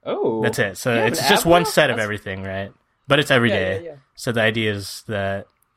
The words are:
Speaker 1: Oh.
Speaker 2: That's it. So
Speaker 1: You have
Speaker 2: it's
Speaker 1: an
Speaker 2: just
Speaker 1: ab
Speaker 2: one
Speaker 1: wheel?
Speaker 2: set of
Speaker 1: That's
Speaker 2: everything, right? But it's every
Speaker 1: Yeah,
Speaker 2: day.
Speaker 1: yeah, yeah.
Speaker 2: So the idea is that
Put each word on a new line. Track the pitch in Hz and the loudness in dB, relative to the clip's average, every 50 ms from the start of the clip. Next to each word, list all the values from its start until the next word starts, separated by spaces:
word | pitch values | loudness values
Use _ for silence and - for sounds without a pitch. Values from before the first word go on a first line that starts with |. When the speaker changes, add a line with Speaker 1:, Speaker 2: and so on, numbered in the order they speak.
| _ | _
Speaker 1:
Oh. | - 190 381 403 - 113 113 | -6 -4 -2 -2 -2 0 0
Speaker 2:
That's | 110 120 110 - | 0 -2 0 0
it. | 117 101 95 | -2 -2 -2
So | - - 127 117 | -4 -2 0 0
Speaker 1:
You | 117 | 2
have | 110 113 120 | 2 0 0
Speaker 2:
it's | - | 0
Speaker 1:
an | - 135 | 2 2
Speaker 2:
just | 151 - - | 2 4 6
Speaker 1:
ab | 165 | 6
Speaker 2:
one | 170 175 170 | 6 6 4
Speaker 1:
wheel? | - | 4
Speaker 2:
set | - 180 156 135 | 2 2 2 4
of | 117 | 2
Speaker 1:
That's | 110 107 | -2 -2
Speaker 2:
everything, | 104 104 104 - 107 95 98 95 | -4 -4 -6 -6 -8 -10 -8 -8
right? | 98 95 98 98 98 - _ _ _ _ _ _ | -6 -6 -6 -8 -8 -12 _ _ _ _ _ _
But | - 139 147 | 0 2 2
it's | 147 - | 2 2
every | 143 123 117 117 | 2 4 4 2
Speaker 1:
Yeah, | 101 101 | 2 0
Speaker 2:
day. | 92 92 82 - 170 | -2 -2 -4 -4 -6
Speaker 1:
yeah, | 165 | -10
yeah. | 147 139 _ _ _ | -16 -18 _ _ _
Speaker 2:
So | - - 135 | -10 -6 -4
the | 117 117 | -2 0
idea | 110 110 110 113 110 107 104 | 0 0 0 0 -2 -2 -2
is | 101 98 - - - - | -4 -8 -10 -14 -16 -12
that | - 110 101 98 98 98 101 - _ _ _ _ _ _ | -8 -6 -4 -4 -4 -4 -6 -8 _ _ _ _ _ _